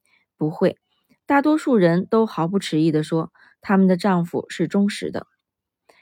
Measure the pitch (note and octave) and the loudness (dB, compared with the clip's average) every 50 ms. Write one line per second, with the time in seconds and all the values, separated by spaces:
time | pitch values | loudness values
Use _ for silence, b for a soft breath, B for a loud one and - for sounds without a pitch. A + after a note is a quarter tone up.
0 | _ _ _ _ _ _ _ - D3+ D3+ E3 - F#3+ E3+ - _ _ _ _ _ | _ _ _ _ _ _ _ -6 -4 -4 -2 0 0 0 -2 _ _ _ _ _
1 | _ _ _ _ _ - C#4+ C#4 C#4 D4+ D4+ D#4 - D4+ B3+ G#3+ F3 E3 E3+ F3+ | _ _ _ _ _ 0 0 2 2 2 0 0 0 2 2 4 4 4 2 2
2 | F#3+ - - A3+ A3 A3 - - D#3+ E3 G3 G3 - - E3 D#3 D#3+ E3 D3+ D3+ | 0 0 0 0 0 0 -2 -4 -4 -2 -2 -4 -4 -2 -2 0 0 2 0 0
3 | D3+ - E3 D#3+ D#3+ - b b b b b b b - G3+ F#3+ F#3+ F#3 F#3 F3 | -2 -2 -4 -4 -4 -6 b b b b b b b 0 2 4 4 4 2 2
4 | - G#3 F#3 F3 E3+ E3+ - B2 - - - - E3+ D#3 - G2+ G2+ G2+ - - | 0 0 0 0 0 -2 -4 -8 -8 -8 -6 -6 -4 -2 0 0 -2 -2 -2 -6
5 | E2 D2+ - - - _ _ _ _ _ _ _ _ _ _ _ _ b b b | -8 -8 -8 -10 -12 _ _ _ _ _ _ _ _ _ _ _ _ b b b